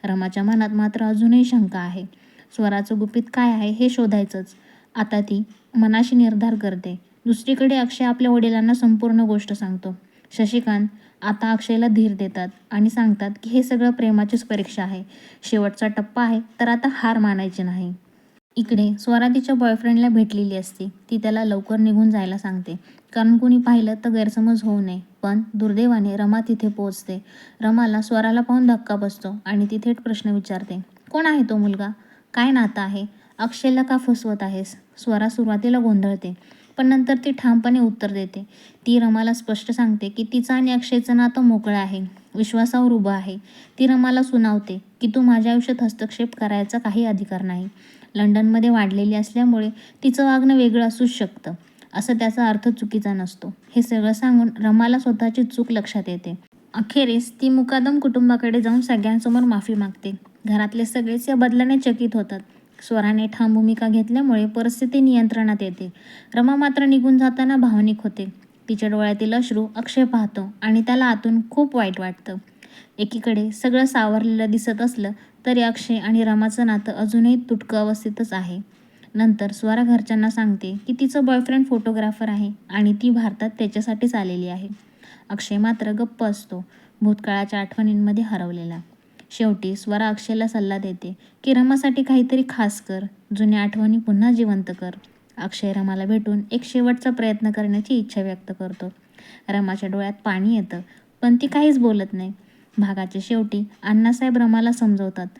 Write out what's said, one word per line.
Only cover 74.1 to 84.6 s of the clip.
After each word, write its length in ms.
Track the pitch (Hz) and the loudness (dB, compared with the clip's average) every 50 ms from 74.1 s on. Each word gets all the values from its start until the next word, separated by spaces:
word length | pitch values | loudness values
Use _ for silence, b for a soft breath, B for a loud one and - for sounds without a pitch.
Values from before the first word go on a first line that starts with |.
| 214 220 226 226 226 220 226 214 | 0 0 0 0 0 0 0 0
दिसत 300 | 214 226 - 233 220 214 | 0 -2 -2 -2 -4 -2
असलं 300 | 240 247 240 - 202 196 208 B B B B B _ | -2 -2 -2 -4 -6 -6 -8 B B B B B _
तरी 160 | 247 247 240 | 0 0 2
अक्षय 340 | 233 233 226 - - - 233 | 2 0 -2 -4 -4 -4 -4
आणि 280 | 220 202 208 226 226 226 | -2 0 0 2 2 2
रमाचं 420 | 220 214 214 214 220 214 - 240 | 2 2 2 2 0 0 0 0
नातं 260 | 226 214 208 208 226 | 0 0 0 -2 -6
अजूनही 440 | - - 214 208 220 233 226 240 247 | -4 -4 -4 0 2 4 4 6 4
तुटकं 420 | 247 247 - 233 208 - - 226 | 2 0 -2 -4 -4 -4 -4 -2
अवस्थेतच 560 | 214 214 214 220 214 - 220 208 - 226 220 - | -2 0 0 -2 -4 -6 -8 -6 -6 -6 -6 -4
आहे. 260 | 190 190 175 175 190 202 b b b b b b b b b - | -8 -6 -8 -10 -10 -12 b b b b b b b b b -2
नंतर 360 | 214 220 220 208 214 202 202 | 2 2 2 2 2 -2 -6
स्वरा 320 | 202 - - 220 220 226 247 | -6 -4 -2 -2 0 2 4
घरच्यांना 460 | 233 240 226 214 - 220 214 214 220 | 4 2 2 2 0 0 0 0 0
सांगते 480 | 226 226 220 214 202 190 - 190 196 202 - | 0 0 0 0 0 -2 -4 -8 -8 -8 -6
की 60 | - 247 247 | -6 -2 -2
तिचं 260 | 277 262 - 294 269 | -2 0 0 0 2
बॉयफ्रेंड 400 | 254 254 254 254 - 254 269 269 | 2 2 0 0 0 0 0 2
फोटोग्राफर 640 | - 254 226 214 226 220 214 214 214 214 - 226 214 | 0 0 -2 -2 -2 -2 -2 -2 -4 -4 -4 -6 -4
आहे 220 | 208 208 208 202 208 - _ - | -2 -4 -4 -4 -6 -12 _ -6
आणि 240 | 190 208 208 208 208 | 0 2 2 2 2
ती 160 | 208 240 247 | 2 2 2
भारतात 400 | 233 233 226 214 202 - 220 226 - - | 2 2 0 -2 -4 -4 -6 -8 -4 -4
त्याच्यासाठीच 560 | 226 202 - 214 214 240 220 208 247 240 - | -4 -2 -2 -4 -4 -4 -4 -2 -2 -2 -2
आलेली 320 | 220 196 185 180 180 180 | -2 -4 -4 -4 -6 -6
आहे. 200 | 180 175 185 | -6 -8 -10